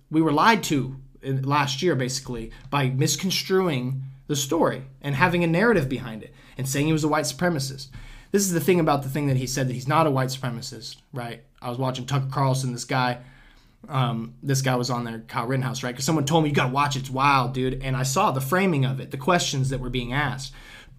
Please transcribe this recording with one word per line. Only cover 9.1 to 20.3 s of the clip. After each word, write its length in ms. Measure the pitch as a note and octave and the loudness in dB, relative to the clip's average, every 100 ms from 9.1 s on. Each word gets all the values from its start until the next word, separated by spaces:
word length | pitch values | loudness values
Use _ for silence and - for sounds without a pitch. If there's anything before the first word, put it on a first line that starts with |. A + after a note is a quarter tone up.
| C#3+ C#3+ | -2 2
that 100 | C3 | 0
he 100 | B2+ | 0
said 200 | C#3+ C3 | -2 -2
that 60 | |
he's 140 | A#2 A#2+ | -2 0
not 200 | D3+ D#3+ | 2 4
a 40 | |
white 180 | C3+ B2+ | 2 0
supremacist, 680 | - B2+ A2+ - A2+ A2 - _ | -2 -6 -6 -10 -12 -14 -18 _
right? 300 | C#3 A#2 A2 - _ | -10 -10 -12 -18 _
I 80 | B2+ | -10
was 80 | B2 | -4
watching 260 | C3 C3 A#2+ | -4 -4 -2
Tucker 220 | C#3 C3+ | -2 -2
Carlson, 440 | - C3+ C3 C3 | 0 2 2 -2
this 120 | A#2+ - | -6 -4
guy, 340 | C3+ B2+ B2 - - - - _ _ - | 0 0 -2 -8 -20 -20 -20 _ _ -6
um, 440 | C#3 B2 A2+ A2+ - | 0 0 0 -6 -8
this 180 | D3 C3+ | -2 0
guy 140 | C3+ B2+ | 2 0
was 140 | B2 | 0
on 140 | B2 | -2
there, 200 | A#2 A2+ A2+ | -4 -10 -8
Kyle 200 | C3+ A#2 | -6 -2
Rittenhouse, 360 | C3+ C3 - | -2 -2 -4
right? 120 | B2+ B2 | -6 -4
'Cause 80 | C3 | 0
someone 200 | D#3+ C#3 | 0 4
told 180 | E3 | 4
me, 60 | D3+ | 4
"You 60 | C#3 | 2
gotta 160 | C3+ | 2
watch 220 | C3+ C#3+ C3+ | 2 0 -2
it, 40 | |
it's 100 | - | -4
wild, 440 | C3 C#3 C#3 C3 | 2 4 4 2
dude." 260 | C3 C3 C3 | 0 -2 -2
And 120 | C3+ B2+ | -2 0
I 80 | |
saw 280 | C3 F#3+ G3 | 0 2 2
the 100 | C3+ | 2
framing 440 | - F#3 G3 D3 C3+ | 2 2 4 4 2
of 140 | C3+ | 0
it, 120 | - | -6
the 60 | C3 | -4
questions 520 | - F3 - C#3 C3 | 2 2 2 0 0
that 100 | C3 | -2
were 100 | B2 | -2
being 220 | B2 A#2+ | -4 -2
asked. 400 | C3+ C#3+ | -2 -2